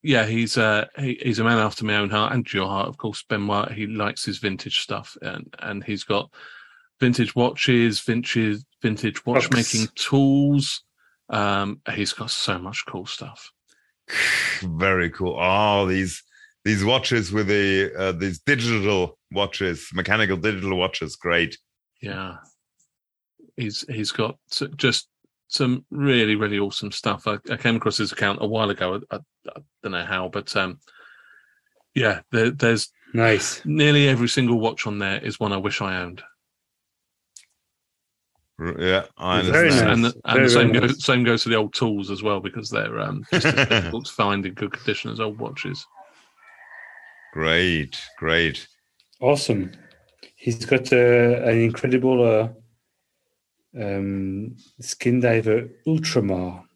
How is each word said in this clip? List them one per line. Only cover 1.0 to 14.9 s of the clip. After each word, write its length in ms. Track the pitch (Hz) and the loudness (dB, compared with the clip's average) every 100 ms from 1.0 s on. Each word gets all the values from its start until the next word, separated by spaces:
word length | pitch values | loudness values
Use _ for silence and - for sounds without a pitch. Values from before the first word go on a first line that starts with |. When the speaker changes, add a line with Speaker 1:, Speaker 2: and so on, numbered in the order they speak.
| 135 123 | -6 -4
Speaker 1:
he's 160 | 127 110 | -4 0
a 40 | |
man 140 | 113 113 | 2 2
after 280 | 107 - 107 | 0 -2 -2
my 100 | 104 | 0
own 160 | 101 | 0
heart 220 | 104 107 | 0 0
and 200 | 123 104 | -2 -2
your 140 | 98 95 | -4 -2
heart, 200 | 98 98 | -4 -4
of 100 | - | -6
course, 260 | 110 104 - | -8 -8 -6
Benoit. 440 | 107 101 101 104 | -4 0 -2 -2
He 160 | 107 104 | -6 -6
likes 360 | 110 104 - | -4 -6 -4
his 140 | - 98 | -8 -4
vintage 440 | 104 95 - - | -4 -6 -4 -6
stuff, 360 | - 104 107 - | -4 -8 -10 -12
and, 280 | - - - - | -12 -10 -14 -14
and 240 | - 101 | -10 -10
he's 200 | 110 104 | -6 -8
got 260 | - 104 - - - - - _ _ _ | -2 -2 -2 -16 -20 -20 -20 _ _ _
vintage 360 | 127 120 113 - | 2 2 0 2
watches, 640 | 123 - - 123 117 104 | 0 0 2 4 4 0
vintage, 580 | - 117 120 120 110 104 135 _ | -2 -2 -2 0 0 -2 -8 _
vintage 400 | 117 107 110 - | -4 -2 -4 -4
Speaker 2:
Clocks. 220 | - 123 117 | 0 0 2
Speaker 1:
watchmaking 380 | 123 117 113 110 - | 2 2 -2 -2 -4
tools. 880 | - 139 139 139 143 143 139 - _ _ _ _ _ | 0 4 6 4 4 4 0 -6 _ _ _ _ _
Um, 520 | 110 101 98 101 - - 95 | -2 0 0 -2 -6 -8 -4
he's 180 | 98 | -4
got 160 | - 107 | -4 -6
so 300 | - - 90 | -4 -4 -4
much 240 | 92 107 - | -6 -10 -10
cool 220 | 98 95 | -10 -10
stuff. 420 | - 147 - - _ _ _ _ _ _ | -12 -14 -18 -20 _ _ _ _ _ _
Speaker 3:
<sighs> 540 | - - - - - | -2 0 0 -2 -4
Very 480 | 92 80 95 | -6 0 2